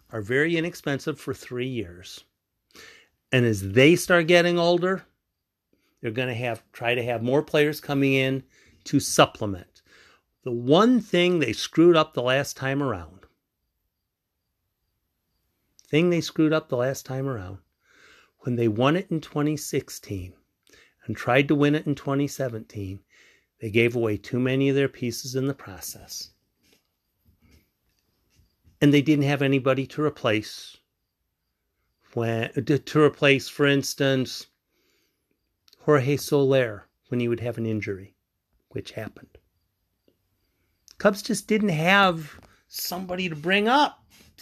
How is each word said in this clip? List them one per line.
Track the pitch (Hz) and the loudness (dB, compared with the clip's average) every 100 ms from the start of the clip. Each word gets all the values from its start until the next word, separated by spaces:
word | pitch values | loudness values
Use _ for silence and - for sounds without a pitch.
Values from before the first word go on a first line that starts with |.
| _ | _
are | 113 | -10
very | 104 131 160 165 | -2 0 0 0
inexpensive | 170 - - 135 - 143 | -4 -6 -6 -6 -6 -10
for | - | -8
three | 123 - 123 131 | -12 -10 -8 -6
years. | 123 87 87 90 - - _ _ _ _ - - - _ _ - | -6 -10 -12 -20 -20 -20 _ _ _ _ -20 -20 -20 _ _ -2
And | 131 | 2
as | 120 104 95 | 2 0 0
they | 104 143 | 6 6
start | 175 - 175 165 | 6 4 2 4
getting | 175 175 175 | 4 4 2
older, | 170 175 180 190 - _ _ _ _ _ _ _ _ _ | 2 2 0 -4 -8 _ _ _ _ _ _ _ _ _
they're | 120 | -8
gonna | 110 127 | -6 -6
have, | 117 123 113 _ | -6 -6 -8 _
try | - 117 | -6 -2
to | 123 | -2
have | 120 117 | -2 -2
more | 120 139 | 0 0
players | 147 156 147 147 | 2 2 2 0
coming | - 139 139 | -4 0 2
in | 135 135 135 - _ _ _ | 2 0 -2 -8 _ _ _
to | - 139 | -2 0
supplement. | - - 147 - 107 90 - _ _ - - _ _ _ | 2 2 2 2 -8 -8 -12 _ _ -20 -20 _ _ _
The | 131 | -8
one | 120 123 160 226 254 | -4 2 4 6 4
thing | - 175 180 180 | 2 2 2 2
they | 127 | 0
screwed | 101 - - 170 165 | -4 -2 4 6 6
up | 156 | 4
the | - | -2
last | 123 135 139 - | 0 0 -2 -6
time | 135 139 | -4 -2
around, | 143 95 80 95 - _ _ _ _ _ _ _ _ _ _ _ _ _ _ _ _ _ _ _ _ _ _ _ _ _ - | -2 -4 -8 -20 -20 _ _ _ _ _ _ _ _ _ _ _ _ _ _ _ _ _ _ _ _ _ _ _ _ _ -2
thing | 147 175 | 0 2
they | 170 | 0
screwed | 156 - 156 | -2 0 0
up | 156 - | 0 -2
the | 120 | -4
last | 131 135 | -2 -4
time | - 131 139 | -8 -8 -6
around, | 117 92 98 _ _ _ _ _ _ _ _ | -8 -10 -16 _ _ _ _ _ _ _ _
when | - | -6
they | 120 117 | 0 0
won | 104 131 | 2 2
it | 170 185 | 2 -2
in | 160 | -6
twenty | - 151 147 147 | -6 -4 -2 -4
sixteen | - 143 - - - 98 90 - _ _ _ _ _ _ | -6 -6 -6 -14 -12 -10 -12 -18 _ _ _ _ _ _
and | - 110 | -10 -8
tried | - 131 143 | 0 2 2
to | 147 | 2
win | 147 | 2
it | 151 | 0
in | 156 139 | -2 -4
twenty | - 139 143 | -2 -2 -2
seventeen, | - 131 110 113 107 95 95 _ _ _ _ _ _ | -4 -6 -8 -12 -12 -10 -12 _ _ _ _ _ _
they | 113 | -2
gave | 110 117 120 | 2 2 2
away | 113 101 | -2 -2
too | - 123 | -4 -2
many | 127 135 139 | 0 0 0
of | 135 | 0
their | 139 | -2
pieces | - 123 117 135 | -4 -8 -8 -8
in | 131 135 | -6 -4
the | |
process. | 135 - 90 - 104 - - - _ _ _ _ _ _ _ _ _ _ _ _ _ _ _ _ _ _ _ _ _ _ _ _ - | -6 -12 -16 -16 -18 -16 -16 -16 _ _ _ _ _ _ _ _ _ _ _ _ _ _ _ _ _ _ _ _ _ _ _ _ 2
And | 147 | 4
they | 143 | 6
didn't | 135 147 | 4 2
have | 139 139 | 2 0
anybody | 139 135 127 131 131 | 0 0 0 -2 -2
to | - | -4
replace | 151 - 123 107 107 - - - _ _ _ _ _ _ _ _ _ _ _ _ _ | -4 -2 -2 -2 -4 -14 -20 -20 _ _ _ _ _ _ _ _ _ _ _ _ _
when, | 123 113 113 117 | -6 -2 -2 -4
to, | - 117 139 | -4 -2 -2
to | - 151 | 0 2
replace, | 147 - 147 135 - | 2 4 2 2 0
for | - 143 | 0 2
instance, | 139 135 - 139 135 120 - - _ _ _ _ _ _ _ _ _ _ _ _ _ | 2 -2 -2 0 0 -2 -8 -16 _ _ _ _ _ _ _ _ _ _ _ _ _
Jorge | - 147 127 143 | 2 2 2 -2
Soler | - 147 135 135 120 101 - _ - | 0 0 2 2 0 -4 -16 _ -8
when | 123 | -4
he | 120 | -2
would | 113 | -2
have | 117 117 | -4 -6
an | |
injury, | 113 107 104 95 95 _ _ _ _ _ _ | -4 -4 -6 -10 -12 _ _ _ _ _ _
which | - - | -12 -12
happened. | - 107 - - - _ _ _ _ _ _ _ _ _ _ _ _ _ _ _ - | -12 -14 -16 -20 -20 _ _ _ _ _ _ _ _ _ _ _ _ _ _ _ -2
Cubs | 202 202 | 0 0
just | - 208 - | -4 -4 0
didn't | 214 208 | 0 0
have | 156 170 202 190 165 151 - - _ _ | 0 2 4 4 0 -8 -18 -20 _ _
somebody | - - 180 185 180 185 | -10 -8 -8 -8 -6 -6
to | 151 | -4
bring | 165 196 214 | 0 2 4
up. | 277 285 - _ _ _ _ | 2 2 -2 _ _ _ _